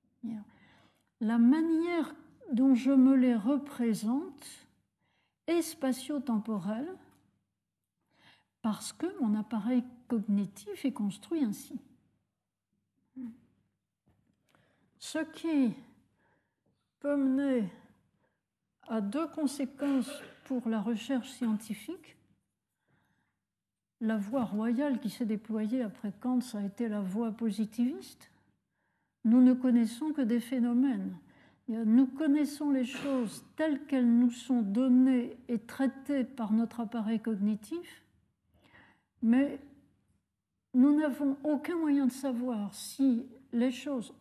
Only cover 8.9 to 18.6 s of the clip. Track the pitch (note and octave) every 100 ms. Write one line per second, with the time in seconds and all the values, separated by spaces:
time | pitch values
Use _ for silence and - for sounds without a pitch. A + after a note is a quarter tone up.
8.9 | - E4+ G4+ A3+ G#3+ G#3 A3+ G3+ B3+ A#3+
9.9 | - - A#3 G3+ G3+ G3 - G#4 F#4+ C4+
10.9 | - G#3 - - E4 A#3+ - - D#4 -
11.9 | _ _ _ _ _ _ _ _ _ _
12.9 | _ _ B3+ A#3+ A#3 _ _ _ _ _
13.9 | _ _ _ _ _ _ _ _ _ _
14.9 | _ - D#4 D#4+ - E4 D4+ B3 - -
15.9 | _ _ _ _ _ _ _ _ _ _
16.9 | _ C#4+ C#4+ C4+ C4 C#4 B3+ F#3+ - -
17.9 | _ _ _ _ _ _ _